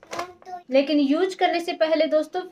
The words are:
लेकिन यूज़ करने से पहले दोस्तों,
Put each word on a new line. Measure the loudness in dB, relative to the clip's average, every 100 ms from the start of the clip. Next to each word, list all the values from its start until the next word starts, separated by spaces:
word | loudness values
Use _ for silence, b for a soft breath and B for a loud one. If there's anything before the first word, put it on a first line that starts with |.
| -14 -10 -10 -14 -16 -16 -2
लेकिन | 0 2 2
यूज़ | 2 2 0 0
करने | 0 0
से | -2
पहले | -2 0 2 2
दोस्तों, | 0 0 -6 -4